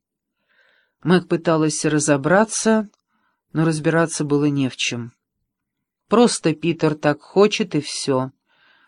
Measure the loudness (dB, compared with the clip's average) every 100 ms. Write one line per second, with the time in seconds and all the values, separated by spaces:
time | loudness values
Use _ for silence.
0 | _ _ _ _ _ _ _ _ _ _
1 | 0 0 0 -2 0 0 0 -2 -2 0
2 | 0 0 2 2 2 -2 0 0 -2 _
3 | _ _ _ _ _ -2 0 0 0 0
4 | 0 -2 -2 0 0 0 -2 -4 -6 -6
5 | -10 -16 _ _ _ _ _ _ _ _
6 | 0 2 2 2 -2 -2 -2 0 -2 0
7 | -2 -2 -2 2 2 2 -4 -4 -6 -8
8 | -2 -2 -4 -10 _ _ _ _